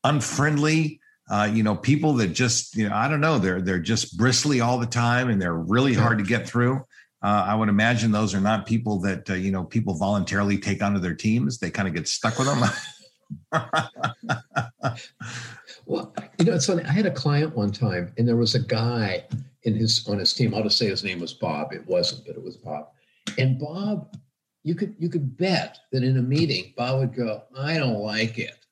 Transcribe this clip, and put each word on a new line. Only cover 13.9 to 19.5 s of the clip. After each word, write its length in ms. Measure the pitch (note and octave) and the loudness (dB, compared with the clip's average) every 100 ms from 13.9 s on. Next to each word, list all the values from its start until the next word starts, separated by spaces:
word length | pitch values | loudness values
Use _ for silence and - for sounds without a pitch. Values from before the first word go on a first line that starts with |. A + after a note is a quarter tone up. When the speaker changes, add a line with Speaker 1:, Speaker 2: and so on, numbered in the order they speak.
| - C#3+ - A3+ B2 - - A#2 _ C3 A#2+ - _ A2 - - - - - - | -6 -6 -6 -6 -6 -4 -6 -6 _ -6 -6 -16 _ -14 -12 -14 -18 -20 -20 -8
Speaker 2:
Well, 280 | - - - - - | -6 -6 -12 -14 2
you 80 | F3 | 4
know, 80 | |
it's 140 | - - | 4 2
funny. 160 | F3 | 0
I 80 | B2+ | 2
had 140 | E3 G3+ | 2 2
a 60 | |
client 440 | - D3 C#3+ D#3 B2 | 0 2 2 2 0
one 160 | G2+ | -2
time, 420 | G2 A2+ F2+ F2 - | 0 0 0 -4 0
and 100 | A#2+ | 2
there 80 | A#2 | 4
was 180 | A#2 B2 | 2 0
a 40 | |
guy 680 | B2+ A2 A#2 A#2+ G#2 F2 - - - | 0 0 0 0 -2 -2 -6 -8 -8